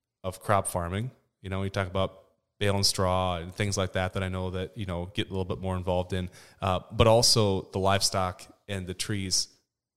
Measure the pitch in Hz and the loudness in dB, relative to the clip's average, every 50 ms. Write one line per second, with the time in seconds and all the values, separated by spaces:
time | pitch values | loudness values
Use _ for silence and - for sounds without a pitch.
0 | _ _ _ _ - 95 - - - - 104 98 95 - - 90 85 85 92 101 | _ _ _ _ -8 -8 -8 -6 0 2 2 2 2 0 -4 -4 -2 -2 -2 -2
1 | 120 127 - _ _ _ _ _ - 95 95 95 98 98 - 101 95 90 92 95 | -4 -4 -8 _ _ _ _ _ -10 -6 -4 -4 -4 -2 -2 -2 -4 -2 0 0
2 | 95 92 - - - _ _ _ _ _ _ _ 101 101 98 98 95 - - - | -2 -2 -4 -12 -20 _ _ _ _ _ _ _ 0 2 2 2 2 0 2 2
3 | 95 90 90 92 92 92 90 85 82 90 92 - 107 101 98 101 95 90 - 95 | 0 2 2 2 0 0 -2 -4 -6 -8 -4 -4 -2 -2 0 0 -2 0 0 -2
4 | 92 92 - - 95 92 92 92 92 92 90 92 92 - - 117 101 95 87 87 | -2 -2 -2 -4 -4 -4 -4 -4 -4 -4 -4 -6 -6 -8 -8 -8 -6 -6 -4 -6
5 | 87 98 - - 101 - 92 95 92 87 90 - 95 92 92 92 87 95 90 90 | -6 -4 -4 -6 -4 -2 -4 -4 -2 -4 -4 -4 -2 -4 -2 -2 0 0 0 0
6 | 90 - 95 92 90 87 - - - - - _ 98 98 92 90 - - 113 117 | 0 -2 -4 -4 -4 -6 -10 -16 -20 -20 -10 _ -2 0 0 0 -4 -6 2 4
7 | 117 113 113 117 123 - - 117 107 101 95 92 - - - 98 95 95 98 98 | 6 8 8 8 6 6 4 4 4 2 2 0 -4 -4 -2 2 4 4 4 4
8 | - - - 98 92 90 87 - - - - _ _ - 104 95 92 87 90 - | 2 0 0 0 -2 -2 -4 -8 -16 -20 -20 _ _ -8 -8 -8 -6 -8 -6 -6
9 | - - 107 101 95 92 - - - - _ _ _ _ _ _ _ _ _ | -4 -4 -4 -4 -2 0 0 -2 -2 -2 _ _ _ _ _ _ _ _ _